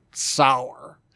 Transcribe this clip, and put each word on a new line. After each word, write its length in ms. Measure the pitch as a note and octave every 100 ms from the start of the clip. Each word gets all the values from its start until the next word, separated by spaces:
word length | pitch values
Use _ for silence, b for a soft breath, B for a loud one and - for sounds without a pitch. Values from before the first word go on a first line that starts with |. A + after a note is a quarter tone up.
| _
sour. 840 | - - - C3+ B2+ B2 - - - _